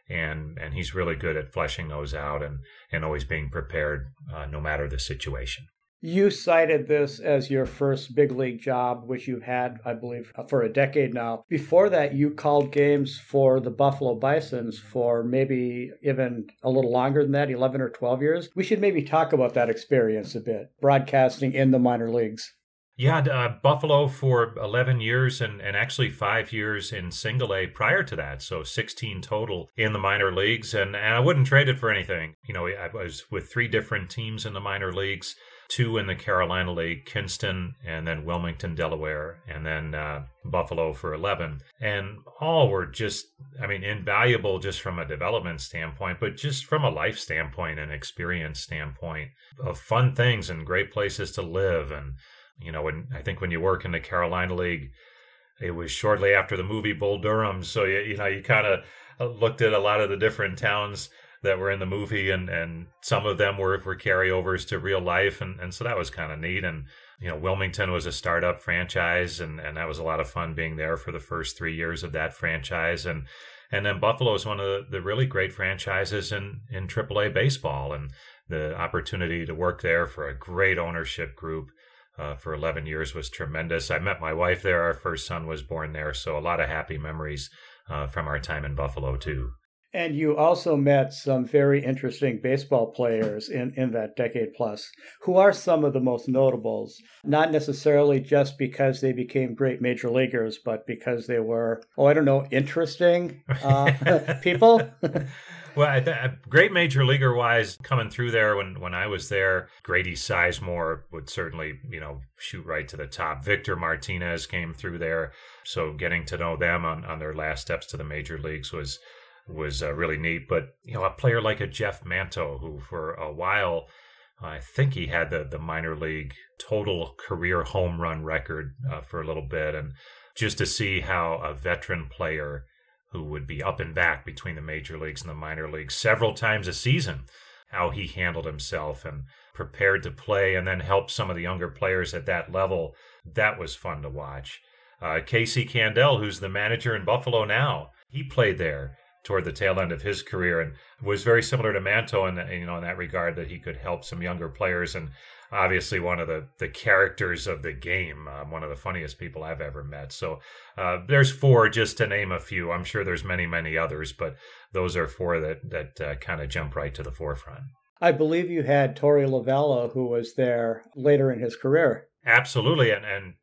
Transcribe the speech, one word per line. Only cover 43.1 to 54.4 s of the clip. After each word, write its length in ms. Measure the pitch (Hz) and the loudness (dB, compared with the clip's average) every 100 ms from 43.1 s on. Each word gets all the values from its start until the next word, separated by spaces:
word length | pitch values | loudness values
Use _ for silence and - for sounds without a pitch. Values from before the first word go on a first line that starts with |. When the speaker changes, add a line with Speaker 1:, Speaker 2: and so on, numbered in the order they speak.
| - - _ - - | -4 -10 _ -20 -8
Speaker 1:
I 60 | 101 | -4
mean, 160 | 101 | -4
invaluable 760 | 98 104 92 101 123 113 101 92 | -4 -4 0 4 6 4 2 0
just 200 | 101 92 | -2 -4
from 200 | 101 87 | -4 -6
a 60 | 73 | -6
development 540 | 82 87 113 87 80 | -4 0 0 -2 -8
standpoint, 600 | - 85 80 69 95 87 | -8 -8 -8 -6 -6 -2
but 160 | 107 - | -4 -2
just 260 | 143 135 | -4 -4
from 220 | - 156 135 | -2 0 0
a 40 | |
life 300 | 76 87 107 | 0 -2 -2
standpoint 580 | - 80 78 78 82 78 | -4 -4 -4 -4 -6 -6
and 140 | 73 | -8
experience 720 | 73 - - 87 90 78 76 | -10 -10 -8 -4 -4 -6 -8
standpoint 680 | - 80 73 67 85 78 73 _ _ - | -8 -8 -8 -10 -8 -8 -10 _ _ -10
of 160 | 92 82 | -8 -8
fun 380 | - 113 127 131 | 0 4 4 4
things 340 | 123 113 87 | 2 2 -2
and 160 | 80 82 | -8 -2
great 280 | 90 98 | 0 0
places 400 | - 101 95 95 | -2 -2 -2 -6
to 80 | - | -6
live. 500 | 87 87 98 85 71 | -4 0 2 2 0
And, 220 | 73 69 65 - - _ _ | -8 -10 -12 -14 -20 _ _
you 100 | 85 | -10
know, 120 | 78 | -4
when, 240 | 78 78 123 | -4 -4 -8
I 80 | 131 | -8
think 200 | - 92 | -6 -4
when 100 | 90 | -2
you 80 | 85 | 0
work 240 | 90 92 | 2 0
in 80 | 92 | -2
the 80 | 85 | -6
Carolina 540 | - 90 87 90 | -2 0 0 0